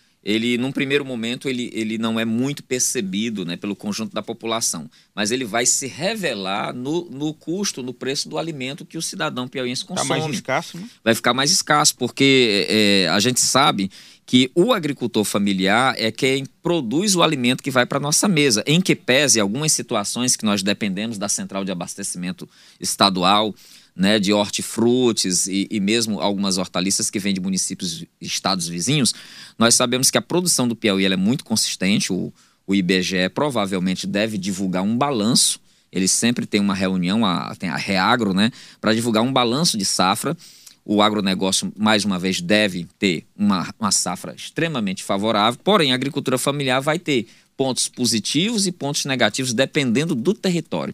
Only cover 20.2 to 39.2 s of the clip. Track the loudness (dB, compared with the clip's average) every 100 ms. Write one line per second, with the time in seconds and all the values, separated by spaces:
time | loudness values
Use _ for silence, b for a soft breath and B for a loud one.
20.2 | -2 0 0 0 0 -2 -2 -4 -6 -6
21.2 | -4 -4 -6 -6 -6 -6 -8 -8 -10 -6
22.2 | -8 -8 -12 b b b -8 2 2 4
23.2 | 4 4 2 -4 b b b 0 2 4
24.2 | 4 2 2 -2 -6 0 2 4 4 2
25.2 | 0 0 0 -2 -2 0 2 2 0 0
26.2 | 0 0 -2 -2 -4 -2 -2 -2 -2 -4
27.2 | -2 -2 -2 -2 -4 -6 -8 -8 -12 _
28.2 | -8 -4 -2 -2 -4 -4 0 2 0 B
29.2 | B B B 2 4 4 2 2 2 0
30.2 | 0 0 0 0 0 0 2 2 2 2
31.2 | 2 0 -2 -2 -2 -2 0 2 0 -4
32.2 | -6 b b b 0 0 2 2 2 0
33.2 | 0 0 0 0 -2 0 -2 -2 -4 -2
34.2 | -2 -2 -4 -4 -2 -2 -2 0 0 0
35.2 | 2 2 2 -2 _ _ _ -2 0 2
36.2 | 0 0 -2 0 0 0 0 0 0 0
37.2 | 0 0 -4 -8 -6 -6 -2 0 2 2
38.2 | 2 2 0 B B B 0 2 2 2